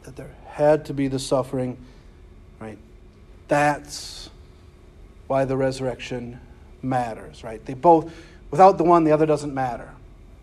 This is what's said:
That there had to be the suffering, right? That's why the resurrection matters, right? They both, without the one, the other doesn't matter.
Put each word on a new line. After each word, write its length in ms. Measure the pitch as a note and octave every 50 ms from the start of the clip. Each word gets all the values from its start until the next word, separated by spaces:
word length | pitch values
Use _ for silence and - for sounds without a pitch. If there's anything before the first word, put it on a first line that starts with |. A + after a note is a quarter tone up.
| -
That 120 | - B2+
there 180 | - - - - - -
had 400 | - - C#3+ D3 D3 D3+ D3+ D3+
to 80 | - D3
be 140 | C#3 C#3 C3+
the 100 | C3+ B2+
suffering, 580 | - - D3 C3 B2 C3 - C3 B2+ B2+ A#2+ - - - - - - - - - - - - - - - - -
right? 200 | A2 G#2+ - - - - - - - - - - - - - - - -
That's 800 | D3 D3 D3 D3 D3 C#3 - - - - - - - - - - - - - - - - - - - - - - - - - - - - -
why 180 | - C3+ C3+ C3+
the 140 | B2+ C3+ C3
resurrection 840 | C3+ C3 C3 C3 C3 B2+ A#2 - - - B2+ B2 A#2+ A#2+ B2 B2 - - - - - - - -
matters, 640 | - C3 C3 B2+ A#2+ A#2 A2 G#2+ G2 - - - -
right? 180 | G2 A2+ A2 -
They 100 | - C3+
both, 380 | B2+ - F3 E3 D#3+ D3+ - - - - - - - - -
without 280 | - C#3+ F#3 G3 F#3+ -
the 60 | D#3+
one, 200 | F3 F3 E3+ E3
the 80 | D3+
other 140 | D3+ D3+ D#3
doesn't 260 | D#3 D3+ C3+ C#3 D3
matter. 380 | C3+ C3+ C3 B2 A#2 A2 G2 - - - - - - - - - - -